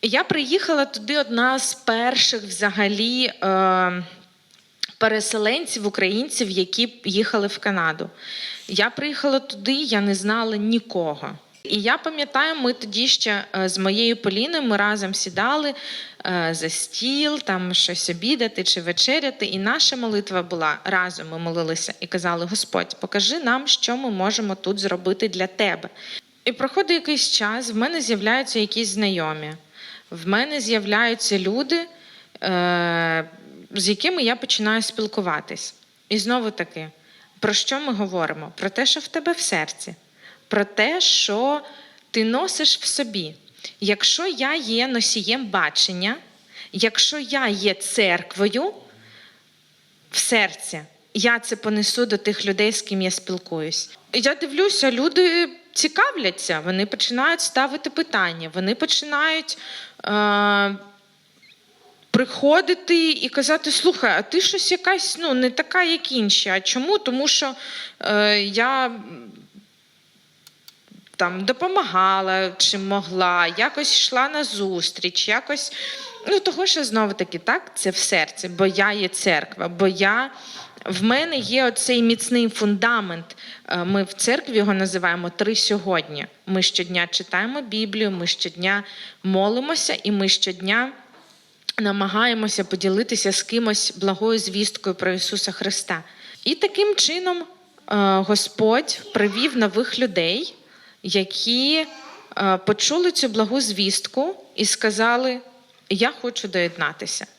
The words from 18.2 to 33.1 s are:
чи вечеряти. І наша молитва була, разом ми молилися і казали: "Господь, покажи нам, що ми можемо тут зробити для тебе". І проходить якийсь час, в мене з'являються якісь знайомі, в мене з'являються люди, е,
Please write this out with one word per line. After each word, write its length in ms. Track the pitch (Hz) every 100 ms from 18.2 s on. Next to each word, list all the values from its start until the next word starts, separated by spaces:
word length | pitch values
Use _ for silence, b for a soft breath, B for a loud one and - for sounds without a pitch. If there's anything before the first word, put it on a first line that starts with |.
| 208 285 226 214
чи 160 | 185 -
вечеряти. 680 | 170 170 - 294 277 269 220
І 120 | 190
наша 380 | 196 285 - 262
молитва 460 | 233 208 202 185
була, 360 | 175 175 156 156
разом 440 | - 190 180 - 160
ми 80 | 165
молилися 560 | 170 165 160 160 - -
і 60 | 180
казали: 400 | 185 175 170 175
"Господь, 500 | 208 - 190 175 -
покажи 380 | 185 202 190 311
нам, 280 | 277 254 277
що 300 | - - 247
ми 140 | 269
можемо 440 | 196 190 214 214
тут 240 | 190 - 196
зробити 500 | 196 180 180 - 220
для 180 | 180 185
тебе". 420 | - 208 170 165 B B B _ _
І 80 | -
проходить 380 | 247 262 370 330
якийсь 400 | 339 330 294 -
час, 400 | - 208 226 240
в 60 | 220
мене 240 | 254 339
з'являються 580 | 233 220 208 247 269 226
якісь 300 | 214 - 226
знайомі, 640 | 190 208 185 156 156 151 160 - B B B _
в 180 | 170 165
мене 320 | 202 269 294
з'являються 760 | 220 226 202 208 233 226 - 202
люди, 480 | 185 220 285 339 339 B B B B -
е, 840 | - 185 180 175 175 170 165